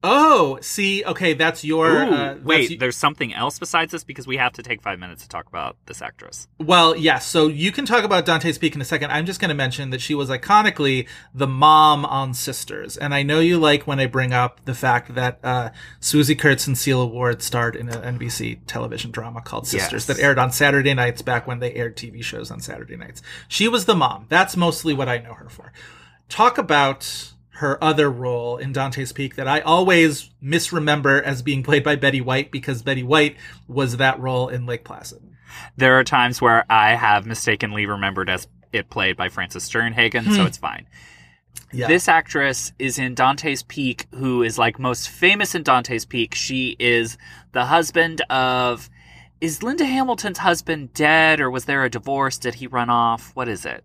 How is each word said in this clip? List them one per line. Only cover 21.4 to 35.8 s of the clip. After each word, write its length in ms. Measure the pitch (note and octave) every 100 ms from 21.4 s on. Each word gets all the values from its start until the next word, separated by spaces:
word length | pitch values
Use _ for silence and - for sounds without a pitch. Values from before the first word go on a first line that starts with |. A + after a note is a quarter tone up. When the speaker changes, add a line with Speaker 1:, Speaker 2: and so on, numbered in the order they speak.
| B2
Speaker 1:
when 120 | A#2+
they 120 | B2 A#2+
aired 200 | A#2 G#2+
T 140 | A#2
V 120 | A#2
shows 300 | A#2 - -
on 80 | -
Saturday 380 | - - A#1+ A#1+
nights. 240 | - - - - -
She 220 | - G#3+
was 160 | A#3 F#3
the 100 | G3
mom. 300 | C3 - A2
That's 300 | E3 F#3+ F#3
mostly 360 | F3 - D#3+
what 140 | C#3 C3
I 120 | A#2+
know 160 | A#2 A2+
her 120 | -
for. 240 | - - - - - - _ _
Talk 300 | - A#3 B3
about 720 | G3 D3 C#3 C3 - - - - _ -
her 240 | D3 C#3
other 260 | D#3 D3+ D3
role 480 | A#2+ B2 A#2+ A#2 B2
in 160 | C3
Dante's 400 | C3+ C3+ B2+ B2+
Peak 220 | - C#3 -
that 120 | C3+
I 120 | D3
always 680 | D#3 E3+ F#3 F3 D#3+ C#3 - _
misremember 800 | C3+ E3 - F3 D3+ D3+ C#3 C#3
as 220 | C#3 C3+
being 180 | B2 C#3
played 220 | C3 D3
by 120 | D3+ D3
Betty 240 | C#3 C#3
White 320 | B2 C3 C#3
because 300 | C#3+ B2+ B2+
Betty 220 | A#2+ C3+
White 340 | B2 D#3 D3 D3 - - _
was 300 | B2 C3+ B2
that 220 | C3+ C3
role 300 | C3 B2+ B2+
in 160 | B2 B2
Lake 180 | A#2+
Placid. 380 | - - - - - _ _ - -
Speaker 2:
There 220 | -